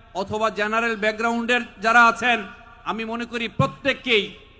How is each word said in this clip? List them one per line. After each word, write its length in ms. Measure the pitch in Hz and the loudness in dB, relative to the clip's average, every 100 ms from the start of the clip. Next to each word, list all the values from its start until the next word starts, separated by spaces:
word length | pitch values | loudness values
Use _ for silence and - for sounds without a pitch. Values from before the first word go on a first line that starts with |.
| - | -12
অথবা 360 | 175 196 214 220 | -8 -4 -2 -2
জেনারেল 460 | 196 208 226 233 220 | -2 -2 0 -2 -2
ব্যাকগ্রাউন্ডের 640 | 214 214 233 233 233 247 233 - | -2 0 -2 -2 0 -2 -2 -4
যারা 240 | 214 233 | 4 6
আছেন, 400 | 233 226 247 233 196 - - - | 6 4 0 0 -2 -14 -20 -14
আমি 200 | 156 202 | -8 -6
মনে 200 | 226 233 | -6 -8
করি 240 | 233 233 226 | -6 -6 -8
প্রত্যেককেই 880 | - 269 - 277 262 254 220 196 - - | -2 -2 0 -4 -2 0 0 0 -12 -20